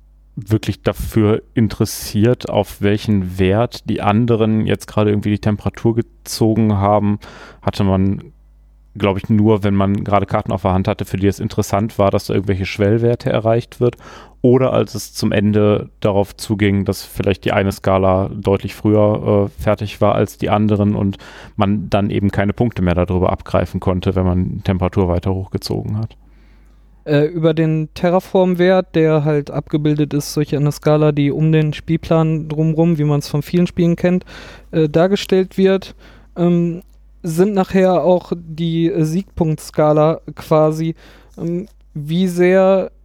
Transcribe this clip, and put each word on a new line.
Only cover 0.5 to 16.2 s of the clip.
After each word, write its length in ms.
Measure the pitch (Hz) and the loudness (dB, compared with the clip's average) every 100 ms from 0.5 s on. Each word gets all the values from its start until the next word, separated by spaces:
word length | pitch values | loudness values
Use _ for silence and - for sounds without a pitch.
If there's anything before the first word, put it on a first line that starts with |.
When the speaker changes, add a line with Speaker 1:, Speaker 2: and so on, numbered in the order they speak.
| 107 - - | -2 -2 -4
Speaker 1:
dafür 600 | - 101 - 113 104 110 - | -4 -4 -4 0 2 0 -2
interessiert, 920 | - 107 - 110 - - 104 113 123 - | -2 -2 0 -4 -4 -6 0 2 2 -2
auf 320 | 104 98 - | -2 -2 -2
welchen 580 | 101 104 - 104 90 90 | 0 0 0 0 0 0
Wert 500 | 92 101 120 - - | 2 2 0 -4 -6
die 100 | 104 | -2
anderen 680 | 101 104 120 113 110 110 101 | 0 2 2 2 2 0 0
jetzt 200 | 101 - | -2 -2
gerade 240 | - 104 | 0 0
irgendwie 200 | 104 104 | 0 0
die 80 | 104 | -2
Temperatur 560 | 110 104 104 - 117 | 0 -2 -4 -2 -2
gezogen 800 | 117 117 _ - - 113 110 110 101 | 0 -4 _ -14 -2 0 2 2 2
haben, 400 | 101 104 101 104 - - - - | 2 2 2 -2 -8 -20 -20 -8
hatte 240 | - - | -6 0
man, 480 | 101 95 98 101 - - _ _ - _ _ 107 | 0 2 0 -2 -8 -20 _ _ -20 _ _ -2
glaub 220 | 101 95 | -2 -2
ich, 100 | - | 0
nur, 340 | 107 104 107 | 2 4 2
wenn 120 | 101 | 2
man 300 | 98 98 101 | 0 0 -2
gerade 200 | 101 101 | 0 0
Karten 260 | 98 107 104 | 0 -2 -2
auf 100 | 110 | -2
der 100 | 95 | 0
Hand 160 | 92 95 | 0 0
hatte, 160 | 101 | -4
für 140 | 101 98 | -4 0
die 80 | 98 | 0
es 120 | 92 | 0
interessant 600 | 104 - 101 98 110 - | -4 -4 -2 -2 -2 0
war, 120 | 98 | 2
dass 160 | 101 - | 0 -2
da 80 | |
irgendwelche 300 | 107 98 92 | -2 -2 -4
Schwellwerte 680 | 92 - 101 117 117 120 131 | -4 0 2 2 0 -2 -2
erreicht 480 | 120 110 117 - - | -2 0 -2 -2 -2
wird, 180 | 123 - - - - - | -2 -2 -16 -20 -20 -2
oder 320 | 127 127 127 | 2 4 2
als 220 | 113 107 | 0 -2
es 180 | 107 - | -6 -12
zum 200 | - 107 | -6 -2
Ende 580 | - 104 104 104 104 - _ | 0 2 2 2 2 -2 _
darauf 340 | 110 98 | 0 0